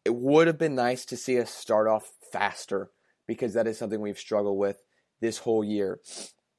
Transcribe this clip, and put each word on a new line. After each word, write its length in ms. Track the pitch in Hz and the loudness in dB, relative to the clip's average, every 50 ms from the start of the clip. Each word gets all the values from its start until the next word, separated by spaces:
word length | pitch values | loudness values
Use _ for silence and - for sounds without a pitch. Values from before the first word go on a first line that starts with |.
| _ | _
it 100 | 110 117 | 0 0
would 320 | 120 123 139 143 156 165 | 2 2 6 6 8 8
have 120 | 170 160 156 | 6 4 2
been 180 | 165 156 139 | 0 0 0
nice 280 | 127 120 120 127 127 - | 2 2 0 0 -2 -6
to 100 | - 131 | -8 -10
see 240 | 120 - - 127 123 | -6 -2 0 0 0
us 100 | 113 110 | 0 -2
start 380 | - - - - 110 107 107 110 | -6 -10 -2 2 2 4 4 4
off 240 | 110 113 - - - - - - | 2 0 -2 -6 -16 -20 -16 -10
faster, 600 | - 95 101 98 - - - - - 95 98 - _ _ _ _ _ _ _ | -4 -2 -2 -2 -2 -6 -8 -6 -4 -4 -4 -8 _ _ _ _ _ _ _
because 280 | - 113 - 131 113 95 | -8 -4 -4 -4 -2 0
that 120 | 117 113 | 0 0
is 120 | 113 110 - | 0 -2 -4
something 220 | 120 101 110 107 | -6 -6 -4 -4
we've 180 | 107 104 98 - | -4 -6 -8 -10
struggled 400 | - - 110 104 101 101 98 98 | -6 -4 -2 0 0 0 0 0
with 240 | 101 98 101 - _ _ _ _ _ _ _ _ | 0 0 -2 -4 _ _ _ _ _ _ _ _
this 180 | 110 113 110 - | -4 -4 -4 -4
whole 260 | - 120 110 110 104 | -2 0 0 0 0
year. 340 | 104 107 101 98 95 92 - _ - - - - - - _ _ _ _ | 0 -2 -2 -2 -2 -4 -8 _ -16 -16 -14 -14 -16 -18 _ _ _ _